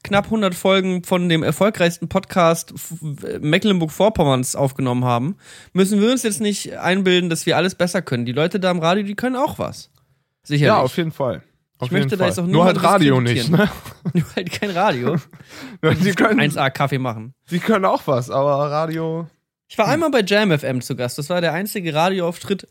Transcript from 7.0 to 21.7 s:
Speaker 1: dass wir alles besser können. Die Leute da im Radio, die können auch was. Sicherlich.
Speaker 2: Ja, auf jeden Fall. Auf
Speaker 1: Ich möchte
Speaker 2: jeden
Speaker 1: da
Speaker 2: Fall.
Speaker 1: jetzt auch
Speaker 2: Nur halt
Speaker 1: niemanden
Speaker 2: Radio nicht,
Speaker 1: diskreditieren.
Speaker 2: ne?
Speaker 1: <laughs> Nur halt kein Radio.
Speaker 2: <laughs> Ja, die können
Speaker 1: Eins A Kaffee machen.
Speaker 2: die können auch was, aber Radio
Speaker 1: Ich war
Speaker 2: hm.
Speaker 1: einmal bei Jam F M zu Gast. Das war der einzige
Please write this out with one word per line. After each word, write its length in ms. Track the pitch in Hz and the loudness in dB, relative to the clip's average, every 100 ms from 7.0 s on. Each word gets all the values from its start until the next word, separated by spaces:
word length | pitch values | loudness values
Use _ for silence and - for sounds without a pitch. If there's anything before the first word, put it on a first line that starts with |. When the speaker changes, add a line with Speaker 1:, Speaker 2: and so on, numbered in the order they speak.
| 185 180 175 | 2 2 2
Speaker 1:
dass 160 | 165 170 | -2 0
wir 100 | 139 | 0
alles 200 | 185 - | 0 -2
besser 260 | 175 190 | -2 -2
können. 240 | - 120 120 | -4 -4 -2
Die 60 | |
Leute 260 | 127 170 208 | -2 -2 0
da 120 | 180 | 0
im 80 | 175 | 0
Radio, 240 | 165 202 202 | 0 0 -2
die 100 | 202 | -6
können 200 | 254 247 | -4 -2
auch 240 | 302 - | -4 -4
was. 320 | 87 - - _ _ _ _ _ | -8 -10 -20 _ _ _ _ _
Sicherlich. 240 | - 147 147 | -4 2 4
Speaker 2:
Ja, 60 | 208 | 4
auf 160 | 131 - | 2 0
jeden 140 | 160 | -4
Fall. 320 | - 127 82 - _ _ - | -2 -4 -4 -10 _ _ -10
Auf 120 | 127 | -2
Speaker 1:
Ich 20 | |
möchte 240 | 175 139 185 | 0 0 0
Speaker 2:
jeden 20 | |
Speaker 1:
da 0 | |
Speaker 2:
Fall. 100 | 185 | 0
Speaker 1:
jetzt 100 | 185 | 0
auch 80 | 170 | 0
Speaker 2:
Nur 180 | 151 180 | 4 4
halt 120 | 165 | 4
Speaker 1:
niemanden 160 | 165 | 4
Speaker 2:
Radio 280 | 196 147 127 | 4 4 4
nicht, 140 | 120 123 | 2 0
Speaker 1:
diskreditieren. 320 | 127 170 208 - - - 170 | 2 2 2 -2 -18 -10 -4
Speaker 2:
ne? 80 | 175 | -2
Speaker 1:
<laughs> 0 | |
Nur 140 | - 220 | -2 -4
halt 160 | 175 | -6
kein 180 | - 208 | -6 -4
Radio. 440 | 170 208 127 123 160 - - - | 0 0 0 0 -2 -6 -20 -20
Speaker 2:
<laughs> 340 | - 262 202 | -18 -18 -2
Ja, 100 | 156 | 0
die 180 | 156 190 | 2 2
können 260 | 175 269 302 | 2 2 4
Speaker 1:
Eins 180 | 147 151 | 2 0
A 140 | 135 | -2
Kaffee 260 | - 139 135 | 0 -2 -2
machen. 380 | 127 113 113 - - | -4 -6 -12 -18 -6
Speaker 2:
die 80 | 175 | -4
können 260 | - 202 190 | 0 2 2
auch 160 | 262 - | 0 0
was, 240 | 123 127 | 0 0
aber 400 | 135 143 139 147 | 0 2 0 0
Radio 560 | 147 160 160 160 165 160 _ _ _ - | -2 -4 -4 -6 -6 -10 _ _ _ -8
Speaker 1:
Ich 80 | - | -2
war 80 | 214 | 0
Speaker 2:
hm. 80 | |
Speaker 1:
einmal 160 | 302 320 | 2 2
bei 140 | 262 185 | 2 2
Jam 240 | 208 208 | 2 4
F 120 | 147 | 2
M 180 | 123 127 | 0 -4
zu 140 | - 127 | -4 -4
Gast. 240 | 123 - | -4 -6
Das 100 | 147 | -4
war 100 | 180 | 0
der 120 | 165 | 0
einzige 400 | 165 202 | -2 -4